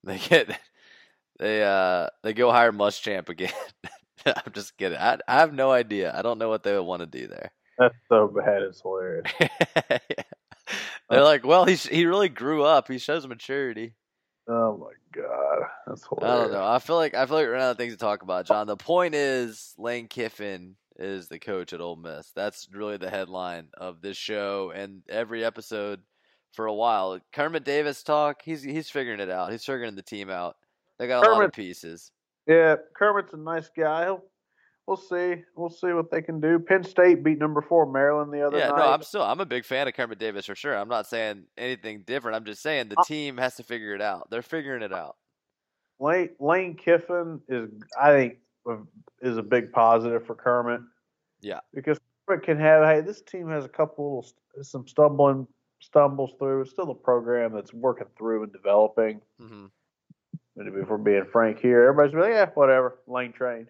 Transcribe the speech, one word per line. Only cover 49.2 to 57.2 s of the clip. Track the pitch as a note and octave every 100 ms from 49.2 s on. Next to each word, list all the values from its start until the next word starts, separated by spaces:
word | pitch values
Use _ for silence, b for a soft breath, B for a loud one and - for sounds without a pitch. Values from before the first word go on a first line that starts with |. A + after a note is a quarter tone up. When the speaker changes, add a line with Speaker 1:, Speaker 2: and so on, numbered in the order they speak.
Speaker 2:
is | B2+ A2+
a |
big | G#2 B2 G#2+
positive | - A2+ A#2 A#2 A#2 A#2
for |
Kermit. | A2+ B2+ B2 A#2+ A#2+ A#2+ _ _ _ _ _
Speaker 1:
Yeah. | G2+ F2+ -
Speaker 2:
Because | D3 C#3 D3 _ _ -
Kermit | F#3
can | - D3+
have, | D#3 D#3
hey, | D#3 D#3
this | E3 G#3
team | _ F#3+ E3
has | D#3
a | C3
couple | - D#3 -
little | D3 C3
st-, | - _ _ C#3 C#3
some | C3+ B2+
stumbling, | - D3+ C#3 C#3+ C3+ C3 _ _ _
stumbles | _ D3+ C#3+ C#3 C3 -
through. | C#3 C3+
It's | C3+
still | - E3+
a |
program | B2 - B2